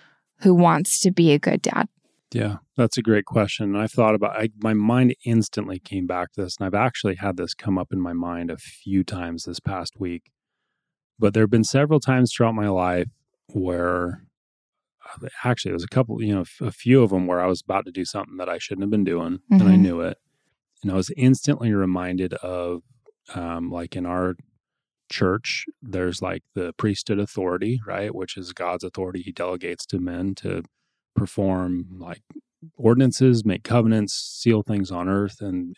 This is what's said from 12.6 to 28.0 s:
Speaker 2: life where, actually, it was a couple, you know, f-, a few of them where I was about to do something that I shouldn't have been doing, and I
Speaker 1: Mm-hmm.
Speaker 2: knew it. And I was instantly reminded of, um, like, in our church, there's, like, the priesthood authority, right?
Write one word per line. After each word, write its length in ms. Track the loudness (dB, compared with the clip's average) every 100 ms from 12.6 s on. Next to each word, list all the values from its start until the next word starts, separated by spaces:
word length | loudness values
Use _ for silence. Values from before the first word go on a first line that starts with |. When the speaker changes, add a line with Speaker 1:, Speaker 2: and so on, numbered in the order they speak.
| 0
Speaker 2:
life 400 | 2 2 0 -2 _ _ _ _
where, 720 | -6 -4 -2 -2 -2 -4 -8 _ _ _ _ _ _ _ _ -20 -16 -16 -6 -4
actually, 260 | -2 -4
it 40 | -8
was 100 | -2
a 20 |
couple, 340 | -2 -2 -2
you 140 | -2 -2
know, 60 |
f-, 180 | -4 -8
a 120 | -10
few 320 | -4 4 6
of 80 | 6
them 140 | 2 0
where 140 | 0
I 60 | 0
was 160 | -2
about 240 | -2 -4 -4
to 60 |
do 120 | -8
something 320 | -8 -8 -10 -10
that 140 | -8
I 80 | -8
shouldn't 260 | -8 -6
have 80 | -2
been 140 | 0 0
doing, 340 | -2 -4 -6 4
and 120 | 6
I 40 | 8
Speaker 1:
Mm-hmm. 160 | 8
Speaker 2:
knew 200 | 6 2
it. 160 | -6 -8 _ _ _ _ _ _
And 100 | -2
I 40 | -2
was 160 | -2 2
instantly 580 | 4 4 2 0 0
reminded 600 | 2 2 -2 -2 -4 -4
of, 480 | -6 -8 -6 -6 -6 _ _ _ _ _
um, 360 | -10 -8 -6 -6
like, 260 | -8 -8 -8
in 100 | -4
our 300 | -2 -2 -4 _ _ _ _ _ _ -12
church, 580 | -2 0 0 -4 -8 -10 -16
there's, 400 | -10 -4 -4 -4
like, 220 | -6 -8 _
the 200 | -8 -8
priesthood 460 | -2 -2 -2 -2 -2
authority, 600 | -2 -4 -4 -2 -2 -4 -4
right? 260 | -6